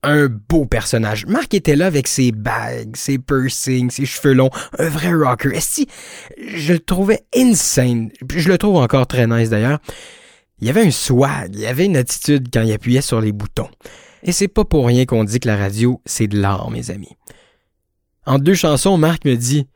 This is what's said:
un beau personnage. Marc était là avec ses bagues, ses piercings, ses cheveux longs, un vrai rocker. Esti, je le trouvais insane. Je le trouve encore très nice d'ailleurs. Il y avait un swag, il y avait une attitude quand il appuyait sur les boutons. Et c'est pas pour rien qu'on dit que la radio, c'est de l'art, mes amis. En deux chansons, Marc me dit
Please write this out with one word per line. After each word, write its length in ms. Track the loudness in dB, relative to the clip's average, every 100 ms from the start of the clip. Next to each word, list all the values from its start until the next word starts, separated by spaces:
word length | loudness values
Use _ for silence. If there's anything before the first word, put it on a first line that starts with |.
un 240 | 0 2 0
beau 400 | -2 -2 0 0
personnage. 600 | -2 -2 -2 -2 -4 -2
Marc 280 | -4 0
était 220 | -2 2 2
là 100 | 2
avec 220 | 0 -2
ses 240 | 0 0
bagues, 640 | 0 -6 -6 -6 -10 -10 -10
ses 220 | -4 -4
piercings, 720 | -2 -2 0 -4 -2 0 -2
ses 140 | -2
cheveux 300 | -6 0 2
longs, 160 | 4 4 0 -12 -4
un 100 | -2
vrai 240 | -2 0
rocker. 420 | 2 2 0 -2
Esti, 320 | -4 -4 -4 -6 -6 -20 -20 -20 -18
je 340 | -14 -8 0
le 80 | 0
trouvais 440 | 0 -2 0 0 _ 2
insane. 720 | 4 4 2 2 2 0 -4 -10 -8
Je 140 | -2 2
le 100 | 2
trouve 180 | 4 2
encore 300 | 4 2 0
très 200 | 0 2
nice 240 | 2 0
d'ailleurs. 280 | 0 0 -2 -6 -18 -20 -20 -20 _ _ _
Il 60 | -2
y 40 |
avait 160 | 2 2
un 40 |
swag, 640 | 2 0 2 2 0 -10
il 60 | -8
y 60 | -6
avait 200 | 0 2
une 100 | 2
attitude 520 | -2 -4 0 0 0
quand 100 | 0
il 100 | 0
appuyait 280 | 0 0 0
sur 200 | 2 -2
les 120 | -2
boutons. 380 | -4 -6 -6 -8 _ -20 -20 -20 _
Et 100 | -4
c'est 160 | -2 0
pas 160 | 0
pour 220 | 2 2 4
rien 180 | 2 2
qu'on 180 | 0
dit 160 | 0 -2
que 80 | 0
la 80 | 0
radio, 440 | -2 0 0 0
c'est 240 | -6 -4 -2
de 120 | 0
l'art, 300 | 0 -2 -6
mes 200 | -8 -10
amis. 260 | -12 -14 _ -20 -20 _ _ _ _ _ _ _ _ -2
En 120 | 0
deux 160 | 2
chansons, 420 | 2 2 2 2 2
Marc 280 | 2 2
me 100 | 0
dit 320 | 0 0 -2 -2